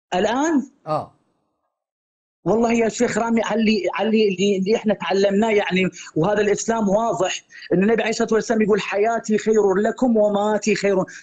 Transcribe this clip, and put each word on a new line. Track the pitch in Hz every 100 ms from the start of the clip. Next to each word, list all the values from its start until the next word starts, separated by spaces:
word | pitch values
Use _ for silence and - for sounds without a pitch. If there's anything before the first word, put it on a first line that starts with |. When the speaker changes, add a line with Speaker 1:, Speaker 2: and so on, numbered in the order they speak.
| -
Speaker 1:
الآن؟ | 180 208 254 311 294 - _ 156
Speaker 2:
آه. | 151 107 _ _ _ _ _ _ _ _ _ _ _ _ _
Speaker 1:
والله | 165 220 233
يا | 233 220
شيخ | - 240 -
رامي، | 233 226
على | 202 214
اللي، | 220 214 180
على | 165 220
اللي، | 220 214
اللي، | 180 202 190
اللي | 190 233
إحنا | 214
تعلمناه، | 196 165 196 196 196 226
يعني، | 208 175 185 180 - - -
وهذا | 180 214
الإسلام | 208 202 - 226 202
واضح، | 202 233 185 190 - - - -
إن | 175
النبي | 202 226
عليه | 214
الصلاة | 220 233
والسلام | 220 - 220
يقول: | 202 208
"حياتي | - 196 220 226 220 214
خير | 214 220 202
لكم | 190 220 208 254 220
ومماتي | 208 202 208 208 214
خير، | 196 202 190 170 -